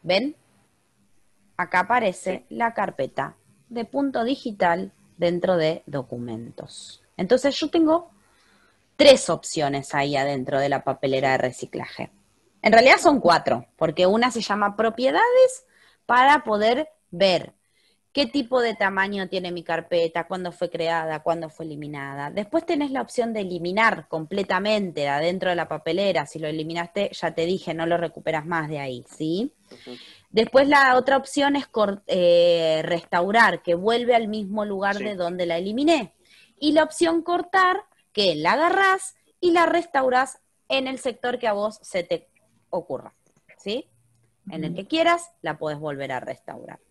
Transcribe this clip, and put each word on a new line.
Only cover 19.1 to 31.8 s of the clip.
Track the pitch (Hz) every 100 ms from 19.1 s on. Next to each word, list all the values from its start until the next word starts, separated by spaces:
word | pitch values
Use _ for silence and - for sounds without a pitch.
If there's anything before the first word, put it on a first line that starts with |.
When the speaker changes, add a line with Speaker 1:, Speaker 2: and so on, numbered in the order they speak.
| 202 190
Speaker 1:
tiene | 185 180
mi | 175
carpeta, | 160 165 165 170 165 165 160
cuándo | 185 180
fue | 165 175
creada, | 165 165 165 160 156
cuándo | 170 165 160
fue | - 160
eliminada. | 147 147 147 139 139 143
Después | 180 208 330 339
tenés | 320 285
la | 262
opción | 233 - 233
de | 220
eliminar | 190 175 170 196 226 165 -
completamente | 160 156 202 196 185 208 214 190 156
de | 143
adentro | 143 165 185 185
de | 170
la | 156
papelera. | 151 - 170 202 170 143
Si | 156
lo | 156
eliminaste, | 156 156 170 170 202 202
ya | - 170
te | 165 165
dije, | 185 -
no | 160 165
lo | 170
recuperas | 165 - - 156 151
más | 170 151
de | 151
ahí, | 139 123 -
¿sí? | - 156 175 262 _ _
Speaker 2:
Ujú. | - - 123 - - _
Speaker 1:
Después | 208 220 262 277
la | 285 269 254
otra | 254 269
opción | 269 - 277 285
es | 254
cor-, | -